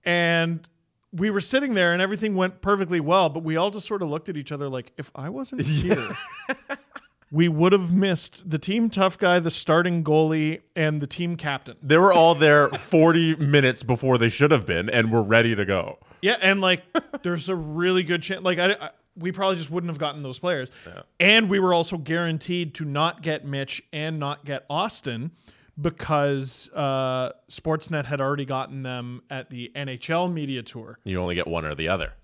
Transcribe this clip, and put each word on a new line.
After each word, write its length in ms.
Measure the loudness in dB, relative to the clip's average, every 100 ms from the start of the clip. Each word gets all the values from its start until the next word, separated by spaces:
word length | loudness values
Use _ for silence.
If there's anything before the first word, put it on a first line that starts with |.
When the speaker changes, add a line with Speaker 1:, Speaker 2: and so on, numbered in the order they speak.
Speaker 1:
And 640 | 0 0 2 2 0 -4 -10 _ _ _ _
we 180 | -4 -2
were 100 | -2
sitting 320 | 0 0 0
there 220 | 2 2
and 80 | 2
everything 320 | 0 0 -2
went 260 | 0 -2 -2
perfectly 400 | 0 0 0 -2
well, 300 | 2 4 2
but 120 | 0
we 140 | -4 0
all 140 | -2
just 160 | -4 -8
sort 160 | -6
of 80 | -4
looked 180 | -6 -6
at 80 | -10
each 160 | -8
other 160 | -8 -6
like, 240 | -8 -10 -16
"If 120 | -16
I 160 | -12 -10
wasn't 320 | -10 -10 -6
Speaker 2:
<laughs> 20 |
Yeah. 300 | -2 -2 0
Speaker 1:
here, 220 | -2 -2 -10 -14 -16 -10 -10 -8 -14 _ -20 _ _ _
we 180 | 2 2
would 240 | 4 4
have 200 | 4 4
missed 540 | 2 2 -2 -6 -14 -8
the 80 | -6
team 320 | -2 -2 0
tough 260 | 2 0 2
guy, 200 | 2 4
the 120 | 2
starting 540 | -4 2 2 4 0
goalie, 560 | 2 2 2 0 -2 -4 _ -2
and 240 | 0 0
the 60 | -6
team 300 | -6 -6 -4
captain." 400 | -6 -6 -10 -14
Speaker 2:
They 140 | 4 8
were 140 | 8
all 220 | 8 8
there 340 | 8 8 8 6
forty 680 | 0 2 6 6 6 2 2
minutes 460 | 4 6 4 0
before 360 | -2 0 2 4
they 100 | 2
should 220 | 4 4
have 160 | 4 2
been 220 | -2 0
and 200 | 2 4
were 100 | 2
ready 320 | 4 4 4
to 100 | 0
go. 340 | 0 -2 -2 -12 _ -2
Speaker 1:
Yeah, 140 | 0 2
and, 200 | 2 2
like, 220 | 2 0 -2 -6
Speaker 2:
<laughs> 200 | -6 -8
Speaker 1:
there's 260 | -6 -4 -4
a 80 | -6
really 460 | -6 -2 0 0
good 180 | 0 -4
chan-, 200 | -4 -6
like, 160 | -4 0
I, 140 | 0
I, 180 | -2 -8 _ _ -10
we 160 | -8
probably 240 | -2 -2 -2
just 140 | -4
wouldn't 200 | -6 -6
have 80 | -6
gotten 240 | -6 -6
those 160 | -12 -6
players. 320 | -4 -4 -6 -14 -20
Speaker 2:
Yeah. 160 | -20 -20 _
Speaker 1:
And 320 | 4 4 4
we 80 | 2
were 160 | 4
also 220 | 2 0 -6
guaranteed 760 | -4 -2 -2 -4 -4 -4 -4
to 100 | -6
not 380 | -6 0 -2 -2
get 220 | -6 -6
Mitch 380 | -6 -6 -6 -10 _
and 260 | -8 -6 -6
not 240 | -6 -8
get 200 | -8 -10 _
Austin 600 | -4 -4 -6 -8 -8 -8 _ _ _ _ -6
because, 880 | -6 -6 -2 0 2 -2 -6 -12 -12
uh, 580 | -6 -2 -2 -2 -2 -6 -8 _
Sportsnet 540 | -10 -4 -4 -4 -6
had 160 | -4 -4
already 240 | -2 -4
gotten 380 | -4 -6 -6 -10
them 400 | -8 -8 -10 -14 _
at 180 | -14 -12
the 220 | -14 -12
N 140 | -10 -10
H 220 | -10 -4
L 180 | -2 -2
media 340 | -4 -6 -8
tour. 360 | -10 -16 -18 -14
Speaker 2:
You 160 | -6 -4
only 140 | -2
get 120 | -2 -2
one 160 | -4
or 100 | -4
the 140 | -4 -2
other. 240 | -2 -4 -12